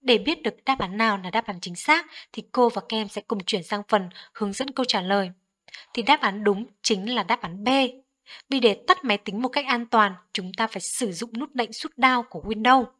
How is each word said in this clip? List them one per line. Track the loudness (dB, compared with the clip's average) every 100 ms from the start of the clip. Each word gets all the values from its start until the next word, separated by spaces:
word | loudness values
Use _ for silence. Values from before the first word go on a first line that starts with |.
Để | 4 2
biết | 2 -2
được | -4 -6 -2
đáp | -2
án | -2 0
nào | 0 0
là | -2
đáp | -4 -4
án | -10
chính | -10 -10
xác | 0 0 0 -16 -16
thì | -14 -6
cô | 2 2
và | 2 -4
các | -6
em | -4
sẽ | -8
cùng | -6 -6
chuyển | -2 -4
sang | -2 -6 0
phần | 0 0 -12 -20
hướng | -6 -6
dẫn | -4 -6
câu | -4 -2
trả | 0
lời. | 2 0 0 -6 _ _ _ -20 -12
Thì | -6
đáp | 2 4
án | 4 0
đúng | 0 0 -4 _
chính | -2 -2 -2 -4
là |
đáp | -2 -2
án | -2 -6
B. | 0 2 2 -2 _ _ _ -20 _
Vì | 4
để | 4 2 2
tắt | 2
máy | 4 -2
tính | -2 -4
một | -2
cách | -2 0
an | -2 2
toàn, | 4 4 0 _
chúng | -10 -10
ta | -4 -4
phải | -4
sử | -8 -4 -4
dụng | -4 -8 -8
nút | -8
lệnh | -4 -4
Shutdown | -4 -12 2 2 2
của | -2 -10
Windows. | -8 0 6 6 4 _